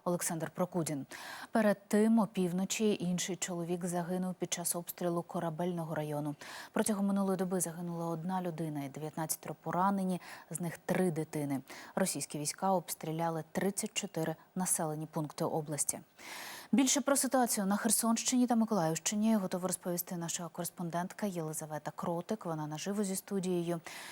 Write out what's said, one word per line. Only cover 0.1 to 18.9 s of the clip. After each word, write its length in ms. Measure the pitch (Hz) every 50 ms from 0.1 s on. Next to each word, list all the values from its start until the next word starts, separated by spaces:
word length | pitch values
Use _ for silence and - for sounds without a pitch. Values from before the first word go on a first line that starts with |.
| 175 175 - - 175 160 156 156
Прокудін. 560 | - - 180 175 - 180 160 - 151 139 - - - - - - - - - -
Перед 380 | - 233 214 208 196 - - _
тим 300 | - 208 214 226 226 226
опівночі 760 | 202 - - 185 185 175 170 185 190 - - - 220 208 208 -
інший 360 | - 175 180 175 - - 180
чоловік 480 | 170 - - 180 170 170 165 180 175 180
загинув 500 | 175 175 175 170 165 180 185 185 185 180
під 180 | - 180 175
час 240 | - - 175 - -
обстрілу 460 | 175 175 - - - 175 175 170 170
Корабельного 720 | 170 - - 180 170 170 160 156 175 180 180 170 165 156 160
району. 400 | 151 151 151 147 147 147 147 147 - - - - - - -
Протягом 340 | - - 214 - 214 196 202
минулої 300 | 196 202 196 196 190 190
доби 240 | 180 190 180 190 185
загинула 460 | 170 170 160 170 175 170 170 165 170
одна 360 | 165 165 160 160 185 185 185
людина 420 | 180 175 165 156 170 156 151 143 139
і 40 | 135
дев'ятнадцятеро 680 | 139 143 151 156 - - 160 156 - - - - 156 -
поранені, 580 | - 165 160 170 185 196 202 196 190 185 185 170 - - - - - -
з 100 | 170 -
них 180 | 175 165 - -
три 320 | - - 180 175 185 180
дитини. 500 | 156 160 156 - - 156 147 139 139 131 - - - - - - -
Російські 440 | - 190 180 - 139 - - - 151
війська 320 | 151 147 - - - 190
обстріляли 720 | 190 180 160 - - - - 160 156 160 165 170 165 160 156 -
тридцять 420 | _ - 175 196 196 - - 214 -
чотири 420 | - - 196 - 160 160 160 160 - - _ _
населені 520 | 185 185 - - - 170 156 151 156 156
пункти 380 | 151 - 170 151 143 - - 165
області. 560 | - - 160 156 160 151 139 - - - - - _ _ - - - - - - - - - - -
Більше 280 | - 220 277 254 - 294
про 160 | 247 - 277
ситуацію 500 | 269 - 247 - 262 247 233 - 220 196
на 100 | 190 202
Херсонщині 680 | 208 - 226 214 - - 226 226 226 - - 262 247 247
та 100 | 233 240
Миколаївщині 800 | 226 226 220 220 196 165 160